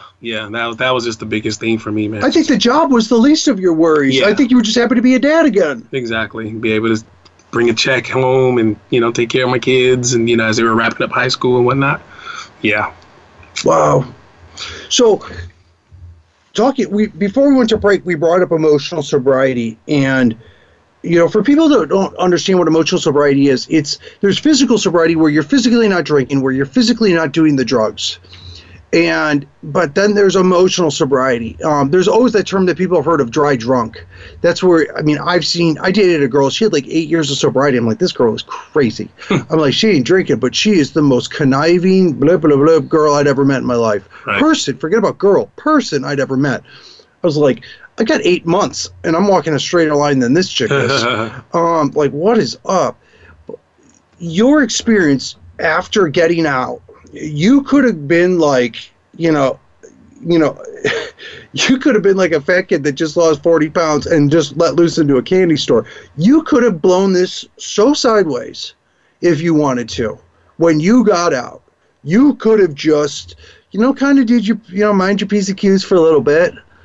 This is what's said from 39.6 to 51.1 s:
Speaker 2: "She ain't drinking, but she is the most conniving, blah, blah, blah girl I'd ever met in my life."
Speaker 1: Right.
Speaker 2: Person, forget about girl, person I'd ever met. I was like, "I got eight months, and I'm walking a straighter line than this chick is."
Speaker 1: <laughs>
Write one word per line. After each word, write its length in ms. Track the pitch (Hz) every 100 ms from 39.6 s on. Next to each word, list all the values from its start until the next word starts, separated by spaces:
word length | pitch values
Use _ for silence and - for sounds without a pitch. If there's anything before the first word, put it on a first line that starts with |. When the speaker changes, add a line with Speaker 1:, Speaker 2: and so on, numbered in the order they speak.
| 143
Speaker 2:
"She 180 | - 220
ain't 140 | 160 123
drinking, 340 | 185 156 127
but 140 | 127
she 180 | - 214
is 200 | 196 135
the 100 | -
most 300 | 143 123 -
conniving, 800 | - 139 135 160 180 185 190 180
blah, 240 | 120 143 180
blah, 220 | 156 139
blah 220 | 151 160
girl 340 | 131 160 151
I'd 140 | 147 143
ever 180 | 135 139
met 140 | 131
in 60 | 123
my 100 | 120
life." 280 | 113 104 - - -
Speaker 1:
Right. 140 | -
Speaker 2:
Person, 360 | 302 320 - 120
forget 220 | 160 220
about 180 | 190 -
girl, 280 | 196 170 107 -
person 480 | - 302 - 147
I'd 160 | 139 139
ever 160 | 131 131
met. 260 | 143 113 - - - - _ _
I 40 | 175
was 100 | 147
like, 260 | 147 123 - - - -
"I 60 |
got 160 | 233 - 170
eight 200 | 180 165
months, 440 | 185 151 - - - 175
and 100 | 165
I'm 140 | 202
walking 240 | 185 -
a 60 | 143
straighter 360 | - 175 160 143
line 240 | 147 135
than 140 | 120
this 160 | 156 185
chick 180 | - 117
is." 340 | 139 127 135
Speaker 1:
<laughs> 500 | 117